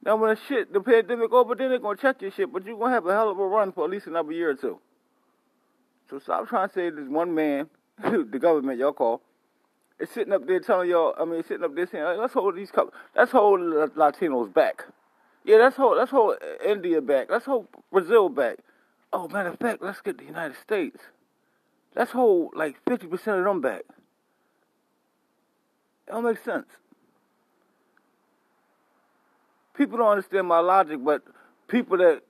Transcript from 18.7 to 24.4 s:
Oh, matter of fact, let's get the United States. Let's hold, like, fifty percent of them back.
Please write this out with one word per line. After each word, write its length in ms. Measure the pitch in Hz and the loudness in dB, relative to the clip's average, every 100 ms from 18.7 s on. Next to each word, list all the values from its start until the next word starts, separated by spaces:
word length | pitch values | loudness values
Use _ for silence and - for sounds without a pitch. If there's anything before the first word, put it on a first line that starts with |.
| _ _ _ _ | _ _ _ _
Oh, 160 | - 165 | -8 -6
matter 220 | 185 180 | -6 -6
of 80 | 170 | -4
fact, 220 | 240 214 | -6 -4
let's 180 | 185 202 | -8 -10
get 180 | - 180 | -10 -10
the 60 | |
United 320 | - 160 160 131 | -12 -10 -10 -12
States. 420 | - 208 151 - - _ _ _ _ _ _ _ _ | -6 -4 -4 -8 -20 _ _ _ _ _ _ _ _
Let's 160 | - 240 | -4 -4
hold, 460 | 240 247 185 160 - | 2 4 4 0 -4
like, 200 | 156 135 - | -8 -6 -4
fifty 180 | 240 175 | -4 -6
percent 320 | 180 - 196 | -8 -4 -2
of 60 | |
them 160 | 185 190 | 0 0
back. 220 | 131 95 - _ _ _ _ _ | -2 -6 -12 _ _ _ _ _